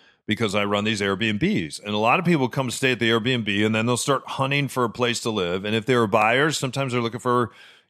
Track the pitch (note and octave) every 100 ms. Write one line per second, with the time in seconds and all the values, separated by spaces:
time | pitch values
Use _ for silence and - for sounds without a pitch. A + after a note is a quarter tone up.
0 | _ _ - G#2+ A2+ G2+ G2+ G2+ G#2+ A2
1 | G2+ F#2+ A2 G#2+ E3+ F#3+ D#2+ - G#2 G#2
2 | A2 D3+ F3 E3 B2+ - B2+ - C3 B2
3 | A#2 A2+ A2 B2+ G#2 G2+ A2 A2 A2+ B2
4 | - C3 - - C3+ C#3 C#3 - A#2+ G2
5 | B2 A2+ A#2+ G#2+ F2+ F#2 G#2 A2 G#2+ B2+
6 | A2+ G#2+ G#2+ B2 D3+ C#3+ C3+ C3+ C#3 B2
7 | A#2 A2+ B2+ B2 A2+ - - - _